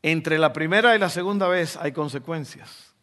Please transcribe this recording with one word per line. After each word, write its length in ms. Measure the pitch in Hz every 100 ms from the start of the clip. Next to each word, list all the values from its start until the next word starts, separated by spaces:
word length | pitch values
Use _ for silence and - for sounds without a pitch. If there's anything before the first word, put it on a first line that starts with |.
entre 360 | 156 160 160 156
la 140 | 156
primera 420 | 139 160 196 240
y 40 | 220
la 100 | 185
segunda 400 | 175 180 202 180
vez 300 | 180 160 -
hay 140 | 170
consecuencias. 1000 | 139 147 135 131 165 131 113 - - - _